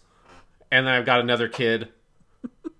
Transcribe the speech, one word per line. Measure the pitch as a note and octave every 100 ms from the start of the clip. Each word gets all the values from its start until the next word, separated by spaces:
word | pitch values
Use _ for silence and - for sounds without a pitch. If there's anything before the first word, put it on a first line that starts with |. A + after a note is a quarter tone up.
| _ _ _ - _ _ -
and | C3 C3
then |
I've | B2 A#2+
got | B2
another | A#2+ A#2+ A2+
kid. | - A#2 A2+ A2 _ _ _ _ _ A#3+ _ D#4+